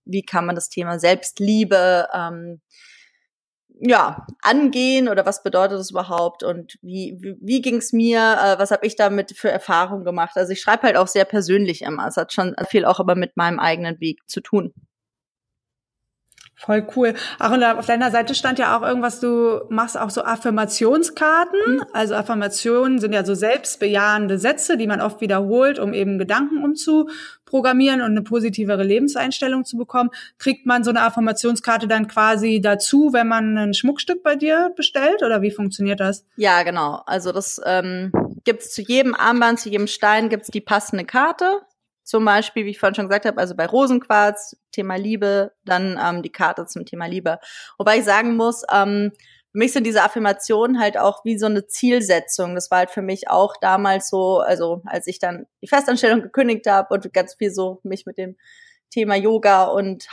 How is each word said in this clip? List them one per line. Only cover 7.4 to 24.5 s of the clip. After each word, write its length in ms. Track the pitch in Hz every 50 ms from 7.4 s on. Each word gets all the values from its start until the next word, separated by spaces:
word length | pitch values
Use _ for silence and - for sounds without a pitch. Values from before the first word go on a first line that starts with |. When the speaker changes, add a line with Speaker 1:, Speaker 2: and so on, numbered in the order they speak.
Speaker 1:
wie 200 | 185 202 254 262
ging's 300 | 254 262 233 233 226 -
mir, 280 | - 226 226 233 233 226
äh, 380 | 226 220 220 - 196 196 190 185
was 120 | 202 -
hab 140 | 214 - -
ich 120 | 220 -
damit 400 | - 208 202 202 202 196 - 202
für 140 | - - 208
Erfahrungen 540 | - 180 - - 180 170 180 185 202 196 180
gemacht? 320 | 175 175 175 165 170 -
Also 160 | 185 185 175
ich 80 | 190 -
schreibe 220 | - 208 220 220 -
halt 120 | 233 -
auch 120 | 180 185 185
sehr 160 | - 202 190
persönlich 580 | - 214 208 180 170 185 208 202 180 156 -
immer. 240 | - - 156 - -
Es 100 | 156 -
hat 160 | - 160 -
schon 220 | - 208 185 185 - - 180 -
viel 160 | - 202 -
auch 160 | - 185 -
immer 140 | 180 185 180
mit 200 | 180 180 - -
meinem 220 | - 170 170 175 -
eigenen 400 | - 165 165 170 175 165 165 170
Weg 220 | 165 160 151 _ _ -
zu 120 | - -
tun. 320 | - - - 202 170 - _ - _ _ _ _ _ _ _ _ _ _ _ _ _ _ _ _ _ _ _ _ _ _ _ _ _ _ _ _ _ _ _ _ - - _ _ -
Speaker 2:
Voll 220 | - 214 214 214 - -
cool. 200 | 254 247 226 220 - - - - -
Ach, 100 | - 220
und 100 | 240 254
da 160 | 240 233 220
auf 100 | 226 -
deiner 260 | - 233 233 262 240
Seite 240 | 214 233 233 233 269
stand 240 | - - 262 254 262
ja 180 | 240 - 226 233
auch 40 |
irgendwas, 360 | 220 - 247 247 240 240 240 -
du 440 | 247 240 240 233 233 226 220 - - -
machst 300 | 220 220 233 233 - -
auch 120 | 226 202
so 120 | - -
Affirmationskarten. 1400 | - 233 226 226 - 240 214 220 214 208 - - 226 226 277 311 339 330 - - 311 302 320 330 349 349 381 403 427
Speaker 1:
Mhm. 160 | 247 254 277 - -
Speaker 2:
Also 220 | - 220 220 208 -
Affirmationen 840 | 214 208 - 233 208 202 202 202 - - 233 233 247 262 262 262 240
sind 120 | 208 214
ja 120 | 214 202 180
so 100 | 196 196
selbstbejahende 1040 | 175 208 220 254 285 - - - - 208 208 202 202 202 208 208 214 208 190 196 185
Sätze, 380 | 190 254